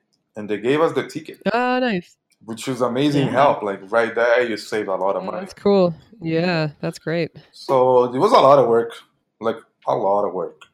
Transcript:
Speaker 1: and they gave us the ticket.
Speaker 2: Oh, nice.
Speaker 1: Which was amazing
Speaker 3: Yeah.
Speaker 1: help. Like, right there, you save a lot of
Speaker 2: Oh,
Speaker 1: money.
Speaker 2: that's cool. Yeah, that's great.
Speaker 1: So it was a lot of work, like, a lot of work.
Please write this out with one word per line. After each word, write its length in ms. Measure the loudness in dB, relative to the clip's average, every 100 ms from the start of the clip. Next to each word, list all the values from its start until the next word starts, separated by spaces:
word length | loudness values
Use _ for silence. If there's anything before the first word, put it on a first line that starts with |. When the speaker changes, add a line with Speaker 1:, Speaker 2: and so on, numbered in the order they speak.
| _ _ _ -14
Speaker 1:
and 140 | -8
they 80 | -4
gave 240 | -2 0
us 120 | 0
the 140 | -2 -6
ticket. 340 | -10 -14 -10 -4
Speaker 2:
Oh, 260 | -2 -2 -2
nice. 380 | -2 -4 -8 _ _ _
Speaker 1:
Which 240 | -14 -10 -6
was 140 | -2
amazing 460 | -2 0 0 0 0
Speaker 3:
Yeah. 60 |
Speaker 1:
help. 300 | 2 2 2
Like, 160 | -4 -8 -2
right 220 | 0 0
there, 280 | 0 2 2
you 140 | 0 -4
save 300 | -6 -6 -4
a 60 | -2
lot 200 | -2 -4
of 80 |
Speaker 2:
Oh, 20 | -6
Speaker 1:
money. 120 | -10
Speaker 2:
that's 140 | -12
cool. 400 | -4 0 2 2 -2 _ -12
Yeah, 520 | -4 -2 0 -2 -4 -6
that's 180 | -10 -8
great. 320 | -6 -4 -6 -10 -20
Speaker 1:
So 540 | -12 0 2 4 4 2
it 40 | 2
was 120 | 4
a 80 | 6
lot 180 | 8 6
of 80 | 6
work, 260 | 2 0 -8 _ _ _ -8
like, 180 | -6 -6 _ _ -4
a 80 | -2
lot 300 | 0 0 -2
of 80 |
work. 280 | -4 -8 -12 -20